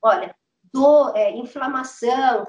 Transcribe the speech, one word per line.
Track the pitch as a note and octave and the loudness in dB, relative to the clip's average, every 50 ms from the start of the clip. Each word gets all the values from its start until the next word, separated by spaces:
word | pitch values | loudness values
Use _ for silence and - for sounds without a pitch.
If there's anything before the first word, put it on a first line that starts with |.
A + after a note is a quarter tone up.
olha, | - A3+ G3 - - - - _ _ _ _ _ _ _ | 0 0 0 0 -2 -8 -14 _ _ _ _ _ _ _
dor, | - C4 C4+ C#4+ D4 D4 C#4 C4 - | -2 2 4 6 6 6 4 2 0
é, | G#3+ G#3+ G3+ G#3+ | -2 -2 -2 -4
inflamação, | A3+ A#3+ A#3+ - C#4+ C4 C4 C4+ C4 C4 - - - A#3 A#3+ B3+ C4 C4 C4 A#3 G#3 G#3 | -6 -10 -14 -12 -8 -8 -6 -6 -6 -8 -10 -12 -6 -4 -2 -2 0 0 0 -2 -2 -4